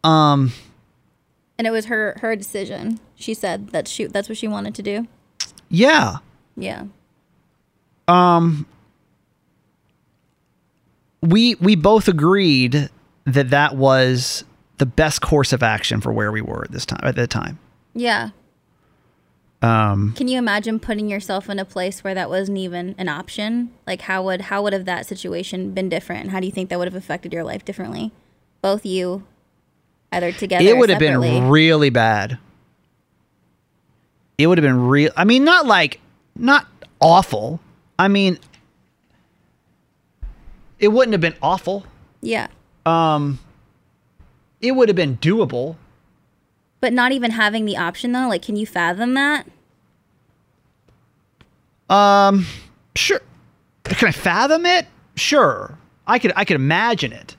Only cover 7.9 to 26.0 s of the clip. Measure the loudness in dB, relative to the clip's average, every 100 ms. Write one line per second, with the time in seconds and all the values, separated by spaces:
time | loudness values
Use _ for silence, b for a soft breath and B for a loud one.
7.9 | _ 2 6 6 4 2 -2 -8 _ _
8.9 | _ _ _ _ _ _ _ _ _ _
9.9 | _ _ _ _ _ _ _ _ _ _
10.9 | _ _ _ 2 4 4 2 4 4 6
11.9 | 4 4 2 2 4 4 2 2 0 -2
12.9 | _ _ _ 0 0 2 2 2 2 4
13.9 | 4 4 0 -4 -8 -12 _ _ -4 -2
14.9 | 2 0 0 0 2 2 0 0 0 -4
15.9 | -4 -4 -2 -2 -4 -8 -10 -10 -12 -10
16.9 | -4 -4 -2 -4 -4 -6 -12 _ _ _
17.9 | -6 -4 -4 -6 _ _ _ _ _ _
18.9 | _ _ _ _ _ _ _ 2 2 2
19.9 | 0 -2 -2 -4 -2 -2 -2 -4 -6 -6
20.9 | -6 -6 -8 -6 -8 -6 -10 -8 -8 -8
21.9 | -8 -8 -6 -4 -4 -4 -6 -6 -8 -10
22.9 | -8 -8 -8 -10 -10 -6 -4 -6 _ -12
23.9 | -10 -6 -6 -4 -6 -6 -4 -4 -4 -6
24.9 | -8 -10 -12 -10 -10 -8 -10 -8 -6 -6
25.9 | -6